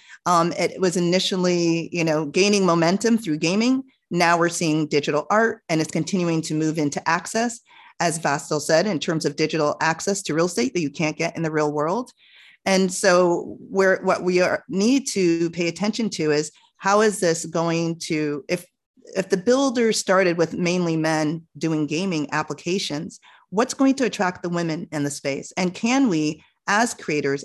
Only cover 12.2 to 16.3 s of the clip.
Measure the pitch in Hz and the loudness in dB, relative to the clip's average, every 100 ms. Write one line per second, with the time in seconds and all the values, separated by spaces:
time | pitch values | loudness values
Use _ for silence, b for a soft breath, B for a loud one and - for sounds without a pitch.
12.2 | b b b b - 190 190 185 202 180 | b b b b 0 2 2 2 4 6
13.2 | 180 170 - - - 190 190 190 - 170 | 4 2 -4 -14 -6 2 2 2 2 0
14.2 | 180 180 180 - - 190 214 269 - 202 | 2 2 2 0 -4 0 2 2 0 0
15.2 | 180 165 170 165 170 165 208 214 214 - | 2 2 -2 -2 -4 -2 -4 -2 -4 -2
16.2 | 156 | 0